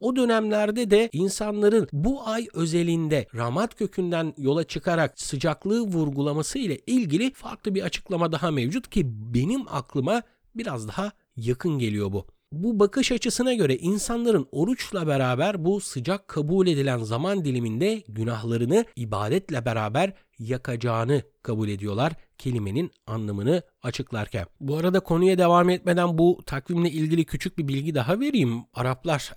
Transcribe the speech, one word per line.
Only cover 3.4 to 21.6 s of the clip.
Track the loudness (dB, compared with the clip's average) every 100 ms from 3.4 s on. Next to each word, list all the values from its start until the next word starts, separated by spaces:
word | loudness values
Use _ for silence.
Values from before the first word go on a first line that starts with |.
| -2 -2 -2
kökünden | -2 -4 -2 -2 -2 -2 -2
yola | 0 0
çıkarak | -2 -4 0 2 0 -2
sıcaklığı | -8 -2 -2 0 0 0
vurgulaması | 2 0 0 0 0 -2 -2 -4
ile | -4 -4 0
ilgili | 0 2 0 0
farklı | -4 -12 -8 -4
bir | -2
açıklama | -2 -6 -4 -2 0
daha | 0 -2
mevcut | 0 -2 -4 -2
ki | 0 0 -4 -2
benim | 0 0 -2 -4
aklıma | -8 -4 -2 0 0 -2 _ _
biraz | -10 -6 -6 -6
daha | -6 -6 -8 _ -4
yakın | -2 0 0 0
geliyor | 0 0 -2
bu. | -4 -8 _ _
Bu | -4 0 2
bakış | 2 2 0
açısına | 0 -2 0 0
göre | 2 2 0
insanların | 0 -2 -2 -2 2 2 0
oruçla | 0 0 -2 -4 -4 0
beraber | 2 2 0 0 0
bu | 0 -2
sıcak | -4 -6 -4 -4 -4
kabul | -4 0 2 4
edilen | 2 0 -2
zaman | -2 -2 -2 -2
diliminde | -2 -2 -2 0 0 -2 -6
günahlarını | -6 -4 -4 -2 -2 2 2 2 -4
ibadetle | -4 -2 0 -2 -2 -4
beraber | -2 -2 0 0 -2 -4 _ -12
yakacağını | -6 -6 -6 -4 -2 0 0 0 -2 _
kabul | -6 -2